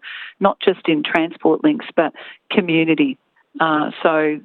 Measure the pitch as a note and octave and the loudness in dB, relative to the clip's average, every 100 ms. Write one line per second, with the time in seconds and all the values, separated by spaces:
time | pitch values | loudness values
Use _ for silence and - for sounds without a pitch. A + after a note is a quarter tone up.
0 | - - - - G3 - - F#3 - D#3 | -6 -16 -16 -2 0 2 0 0 0 0
1 | D3 E3+ E3 E3+ D#3+ D3+ D3+ D3+ - - | 0 -2 -2 -2 0 2 2 0 -2 -2
2 | D3+ - - - _ - F3+ D#3+ D#3+ D#3 | -2 -4 -18 -20 _ -2 0 0 2 2
3 | C#3+ B2+ _ _ _ - D#3+ D3+ D3+ - | 0 -2 _ _ _ -4 0 0 -2 -2
4 | E3+ D#3 D#3 D3+ | 0 2 0 -2